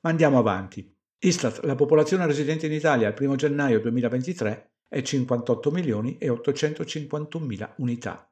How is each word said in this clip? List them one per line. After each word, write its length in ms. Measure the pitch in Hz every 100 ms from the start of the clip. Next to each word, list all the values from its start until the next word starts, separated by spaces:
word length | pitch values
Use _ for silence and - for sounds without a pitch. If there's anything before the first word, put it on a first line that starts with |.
Ma 80 | 165
andiamo 280 | 165 156 131
avanti. 560 | 110 95 95 - - _ _ _
istat, 440 | 185 170 123 -
la 120 | 147 135
popolazione 500 | 147 156 151 190 170
residente 400 | 147 143 156 160
in 80 |
Italia 340 | 151 156 131 107
al 60 |
primo 240 | 104 139 135
gennaio 420 | 147 143 139 110
duemilaventitré 920 | 117 120 120 127 131 175 107 110 _ _ _
è 120 | 135
cinquantotto 720 | 127 139 127 120 120 117 147
milioni 460 | 175 160 107 120 127
e 100 | 151
ottocentocinquantunmila 1500 | 117 - 139 151 151 160 156 139 151 151 170 147 98 104 -
unità. 520 | 123 120 107 85 _